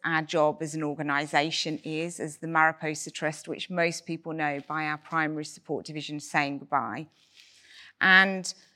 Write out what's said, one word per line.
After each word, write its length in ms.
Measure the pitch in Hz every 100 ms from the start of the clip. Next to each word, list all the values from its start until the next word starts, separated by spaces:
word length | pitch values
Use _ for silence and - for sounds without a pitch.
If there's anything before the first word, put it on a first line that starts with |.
Our 180 | 165 160
job 400 | 156 165 151 147
as 140 | 156 156
an 80 |
organisation 960 | 151 151 151 143 151 151 160 - 165 156
is, 360 | 160 156 175 -
as 180 | 156 -
the 100 | 165
Mariposa 600 | 165 160 160 160 151 170
Trust, 380 | - 156 156 -
which 220 | - -
most 360 | 180 170 165 -
people 260 | 160 165
know 260 | 160 151 143 -
by 180 | 156 151
our 120 | 151
primary 480 | - 165 156 156 151
support 400 | - - 131 -
division 340 | 151 147 147
saying 400 | - 156 139 139
goodbye. 480 | - 139 113 117 156 _ _ - - _ - - - -
And 540 | 185 185 190 190 175 - _